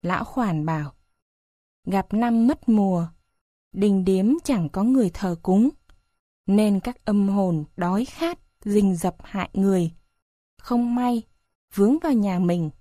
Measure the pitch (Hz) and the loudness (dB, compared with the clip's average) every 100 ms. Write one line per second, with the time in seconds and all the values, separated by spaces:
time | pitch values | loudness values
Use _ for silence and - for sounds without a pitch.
0 | 175 180 226 - 220 160 156 160 147 - | -4 -6 -6 -4 -2 -2 -2 -4 -6 -12
1 | _ _ _ _ _ _ _ _ - 190 | _ _ _ _ _ _ _ _ -4 -4
2 | 190 208 240 233 233 311 - 214 196 180 | -2 -2 0 2 2 0 0 2 2 0
3 | 170 - _ _ _ _ _ 190 208 196 | -4 -10 _ _ _ _ _ -2 0 2
4 | 185 190 202 311 - 247 165 - 214 262 | 2 2 2 0 0 -2 -2 -2 0 2
5 | 202 - 185 170 - 190 247 - _ - | 0 -2 -6 -4 0 2 2 -2 _ -20
6 | _ _ _ _ - 202 214 196 240 247 | _ _ _ _ 0 2 2 0 -4 -10
7 | - 208 196 196 190 165 151 - 175 190 | -2 0 2 0 0 -2 -4 -6 -2 -2
8 | 254 - 330 349 _ _ 208 202 196 175 | -4 -6 -6 -6 _ _ 0 2 2 0
9 | 185 - - 202 - - 196 190 170 165 | -4 -6 -12 -10 -8 -2 0 2 0 -6
10 | _ _ _ _ _ _ - 240 240 240 | _ _ _ _ _ _ -4 -2 0 -2
11 | 247 240 226 _ _ _ _ - 202 302 | 0 -2 -6 _ _ _ _ 0 2 2
12 | 330 254 202 180 180 175 156 - | 2 0 0 0 0 0 -2 -6